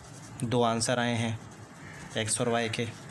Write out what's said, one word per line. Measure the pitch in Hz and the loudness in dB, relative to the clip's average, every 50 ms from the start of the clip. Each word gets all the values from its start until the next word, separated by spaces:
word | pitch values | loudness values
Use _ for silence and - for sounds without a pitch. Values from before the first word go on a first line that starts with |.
| - - - - - - - - 127 | -16 -16 -16 -16 -14 -14 -6 -4 -2
दो | 117 120 123 117 | 2 4 4 6
answer | 117 113 113 113 - 127 120 | 6 4 4 2 2 2 4
आए | 120 120 120 | 4 2 2
हैं | 113 117 113 113 110 - - - - - - - - - - - - - - - 113 | 2 2 0 0 -2 -6 -12 -14 -16 -16 -16 -16 -16 -16 -14 -14 -12 -12 -6 -2 -2
X | 110 107 - - | 0 0 2 2
और | 127 117 | 2 4
वाई | 117 117 117 113 | 4 2 2 2
के। | 110 - 117 110 - - - - | 0 -2 -2 -4 -4 -10 -14 -14